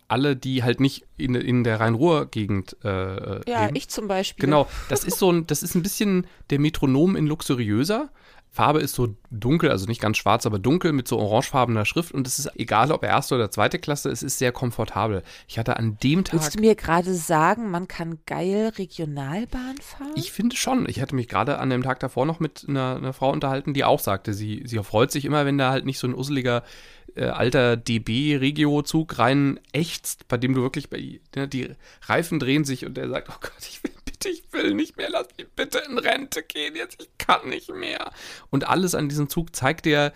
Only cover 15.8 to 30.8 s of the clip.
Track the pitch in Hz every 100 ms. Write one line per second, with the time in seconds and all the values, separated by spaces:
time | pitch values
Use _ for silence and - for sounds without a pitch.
15.8 | 113 107 131 165 190 165 151 - 220 208
16.8 | 151 170 180 180 160 156 165 220 220 170
17.8 | 185 - 165 160 - 143 180 202 220 214
18.8 | 185 - 156 143 135 180 240 254 254 269
19.8 | - - 285 311 339 - 240 254 - 262
20.8 | - - 135 131 117 95 120 139 131 123
21.8 | 131 127 131 - 143 165 156 - - 139
22.8 | 127 131 131 - 135 151 139 135 151 139
23.8 | 110 135 - 98 - 101 107 104 120 113
24.8 | 98 107 131 147 139 147 139 139 131 135
25.8 | 135 135 123 123 135 143 123 120 - -
26.8 | - - - - 123 - 120 143 123 117
27.8 | - 113 110 117 147 143 135 147 147 147
28.8 | 147 160 160 - 120 139 139 - - 139
29.8 | 165 - - - - 123 127 131 127 147